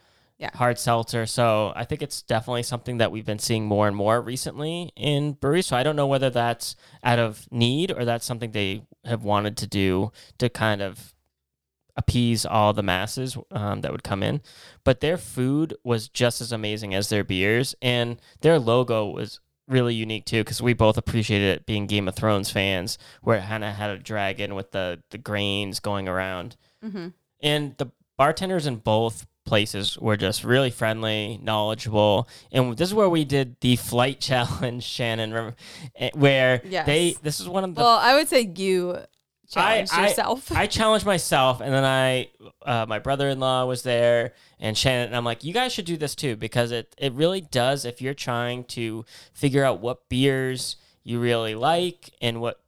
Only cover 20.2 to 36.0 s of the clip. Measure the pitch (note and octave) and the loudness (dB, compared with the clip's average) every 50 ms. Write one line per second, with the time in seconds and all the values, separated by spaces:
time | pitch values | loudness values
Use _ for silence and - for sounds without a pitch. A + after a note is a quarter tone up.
20.2 | - - - A2+ G#2+ - A#2+ - A#2+ A#2+ A#2+ A2 A#2 G#2+ G#2+ - - - - A#2 | -6 -2 0 0 0 0 -2 0 2 2 4 6 6 4 4 4 0 -2 0 0
21.2 | G#2+ - A2 G2+ G2+ G2 F2+ - - - A2 G#2 G2+ G2+ G#2 G#2 G2+ F#2+ F#2 - | 0 2 2 2 4 2 2 0 -2 -4 -4 -2 -2 0 0 0 0 -2 -2 0
22.2 | - A2 G#2+ G2+ F#2+ - - G#2 F#2+ G2 G2 F#2 F2 G2 - - - - - - | 0 2 2 2 0 0 0 0 0 2 0 -2 -2 -4 -8 -10 -12 -18 -20 -6
23.2 | - A#2+ A#2 G#2 F#2 G2+ A2 A2 G#2+ G#2 G#2 G#2 G#2 G#2+ G2+ F#2 - - A2 G#2+ | -2 0 0 0 0 -4 -6 -6 -6 -6 -6 -6 -6 -6 -6 -8 -8 -8 -6 -4
24.2 | G2+ G2 G2 G2 G2+ G2+ G2+ F#2+ F#2+ - - G2 F#2 F2+ F2 E2 - _ - G#2+ | -2 -4 -4 -4 -6 -6 -6 -8 -10 -8 -6 -6 -4 -4 -6 -8 -12 _ -16 -14
25.2 | B2+ - G#2 G#2 G2+ G2+ G2 G2 G#2 G2 F#2+ - - G#2+ G#2 G2 G2 F#2 F2+ F#2 | -8 -6 -4 -2 -2 -2 -2 -2 -4 -4 -6 -6 -6 -4 -4 -4 -4 -4 -4 -4
26.2 | F#2+ F#2+ F#2 F#2 F2+ - - - _ _ _ _ - A3 F#3+ G3+ E3+ F3 F3+ _ | -4 -4 -6 -8 -8 -10 -14 -18 _ _ _ _ -14 -12 -10 -10 -10 -12 -14 _
27.2 | _ _ _ _ - D3 D3 D3+ D3 C#3 C#3 - C#3 B2 - _ _ _ _ - | _ _ _ _ -2 -2 0 0 -2 -4 -6 -6 -8 -8 -8 _ _ _ _ 0
28.2 | C3+ D3 D#3 - F#3+ F#3 F#3+ F3+ D3 D3 B2+ A2 - A2+ G#2+ A2 A2+ A#2 A2+ - | 2 2 2 0 -2 -2 -2 -2 -2 -2 -4 -2 0 2 2 2 2 0 -2 -6
29.2 | - - _ _ _ - - G#2+ G2+ G#2 - G2+ G2 - - - - A#2 G#2+ G#2 | -12 -20 _ _ _ 0 2 2 2 2 -2 -4 -4 -4 -4 -2 0 0 0 2
30.2 | G#2 F#2 F#2 - - A2+ A#2+ C3 C#3 B2+ A#2 - A#2+ A2 A2 A2+ A2+ A2 G#2+ G#2+ | 2 0 -2 -2 0 2 2 2 2 0 -2 -2 -2 -2 -2 -2 -2 -2 -2 -2
31.2 | G#2+ G#2 A2+ G2+ G2 G#2 A2 G#2+ G#2+ G#2+ A2 G#2+ - G#2+ G#2+ G#2+ G#2 G#2 G2+ G#2+ | -4 -6 -8 -8 -4 -2 -2 0 0 -2 -2 -4 -6 -2 2 4 4 6 6 4
32.2 | B2 - - - - _ - C3 B2+ B2 A#2 A2 E3 F#3 G3+ A3 G#3+ F#3+ E3+ E3 | 2 -2 -8 -18 -14 _ 0 2 2 2 0 0 -2 0 2 4 4 4 4 2
33.2 | D#3 C3+ C#3+ C#3 C3+ B2 A#2+ - - B2 B2 A#2 - - - A#2+ B2 C3+ C#3 - | 2 2 2 0 0 -2 -4 0 2 4 4 4 2 0 2 2 2 2 0 -2
34.2 | - - C3+ B2 A#2+ - - - - B2 A#2 B2 A#2+ - - - B2+ A#2 A2+ A2+ | -2 0 0 0 0 0 -2 -4 -4 -4 -4 -6 -8 -8 -6 -4 -2 -2 -2 -2
35.2 | A2+ G#2+ A2 A2+ A2+ A2 A#2 - - - - - - C3 - - | -2 -2 -2 -4 -4 -6 -8 -12 -16 -20 -18 -18 -18 -18 -10 -6